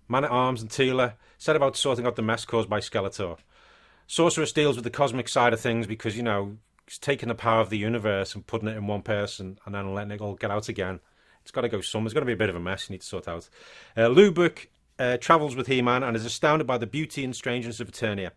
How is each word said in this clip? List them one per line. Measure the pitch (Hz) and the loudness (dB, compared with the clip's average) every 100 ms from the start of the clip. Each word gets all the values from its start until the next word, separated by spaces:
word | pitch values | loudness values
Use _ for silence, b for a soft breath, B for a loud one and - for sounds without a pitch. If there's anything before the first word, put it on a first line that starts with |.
| - | -2
Man-at-Arms, | 123 143 123 127 123 | 0 2 2 2 0
and | 110 | -4
Teela | - 131 131 120 113 b - | 0 2 2 0 -2 b -4
set | - 156 | 0 2
about | 139 - | 2 2
sorting | 143 123 120 | 0 0 -2
out | 117 | 0
the | |
mess | 110 113 - | 0 -2 0
caused | 117 107 | -2 0
by | 104 | -2
Skeletor. | - 107 98 - 92 82 _ b b b b b - | -2 -4 -4 -4 -8 -8 _ b b b b b -4
Sorceress | - 165 160 151 | 2 2 2 0
deals | - 147 120 | 2 2 2
with | |
the | 117 | -2
cosmic | - 139 127 117 | 0 0 0 -2
side | 135 120 | 2 4
of | 113 | 4
things | 123 117 104 | 0 -2 -2
because, | 110 113 107 | -6 -6 -4
you | |
know, | 117 101 101 107 _ _ - | -2 -2 -4 -10 _ _ -20
he's | - | -6
taking | - 139 117 | -4 -2 -4
the | 113 | -2
power | 113 113 | 2 2
of | 101 | 2
the | 107 | 0
universe | 107 117 107 98 98 104 | -2 0 0 0 -2 -8
and | - | -8
putting | 113 110 | -6 -4
it | 110 | -6
in | 101 | -4
one | 104 | -4
person | 98 104 101 - 95 98 - | -2 -2 -4 -8 -12 -14 -10
and | |
then | 101 98 | -8 -6
letting | 98 104 | -6 -8
it | 104 | -8
all | 104 98 | -8 -6
get | 107 | -4
out | 104 107 | -2 -4
again. | 101 92 90 b b b b | -4 -4 -6 b b b b
It's | - | -10
gotta | 135 117 | -4 -2
go | 104 | -2
some-, | - 107 | -4 -4
there's | 110 | -2
gotta | 143 127 | -2 -2
be | |
a | 110 | 0
bit | 107 | 0
of | 87 | -2
a | |
mess | 87 95 - | -4 -6 -8
you | |
need | 92 | -12
to | - | -10
sort | 92 - | -10 -8
out. | 85 - B B B B - | -10 -12 B B B B 2
Uh, | 117 | 6
Lubick, | 139 202 165 170 - - _ _ - | 10 8 6 2 0 -14 _ _ -4
uh, | 127 123 | -2 2
travels | - 165 151 127 | 6 6 4 -2
with | 127 | 0
He-Man | 131 123 123 | 2 4 2
and | 131 113 | 0 -2
is | 113 | -4
astounded | - 156 156 131 | 0 2 4 2
by | 123 | -2
the | 110 | -2
beauty | 147 151 - | -6 -6 -6
and | 131 127 | -6 -6
strangeness | 131 123 117 113 | -4 -4 -4 -8
of | 113 | -10
Eternia. | - 110 101 87 | -4 -4 -2 -6